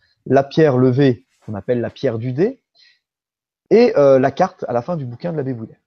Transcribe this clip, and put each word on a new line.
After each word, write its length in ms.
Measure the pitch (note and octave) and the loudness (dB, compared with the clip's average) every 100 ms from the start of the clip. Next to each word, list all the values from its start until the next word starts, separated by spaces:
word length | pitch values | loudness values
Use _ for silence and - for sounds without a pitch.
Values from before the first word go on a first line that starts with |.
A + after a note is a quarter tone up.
| _ _ - | _ _ -2
la 160 | C3 | 0
pierre 340 | C#3 D#3+ D#3 B2+ | 0 0 2 2
levée, 500 | C3 B2 C#3 A#2 _ _ - | 2 2 0 0 _ _ -14
qu'on 80 | |
appelle 260 | G2+ - A#2+ | -10 -6 -4
la 100 | A2 | -6
pierre 280 | - C3+ A2 | -6 -6 -4
du 140 | B2+ | -6
dé, 280 | B2+ A3 C4+ _ _ _ _ _ _ _ _ _ _ _ | -2 -4 -4 _ _ _ _ _ _ _ _ _ _ _
et, 240 | G3+ A#3+ C#3+ | 4 4 4
euh, 220 | C#3 C3+ | 4 4
la 120 | C3 | 2
carte 340 | - F#3 - - | 0 -4 -4 -6
à 40 | |
la 80 | A#2+ | -6
fin 140 | D3 E3+ | -6 -8
du 100 | B2 | -8
bouquin 260 | A#2 F3 | -10 -8
de 40 | D#3 | -6
l'abbé 160 | C3 | -8
Boudet. 240 | A#2 A2+ - | -8 -12 -18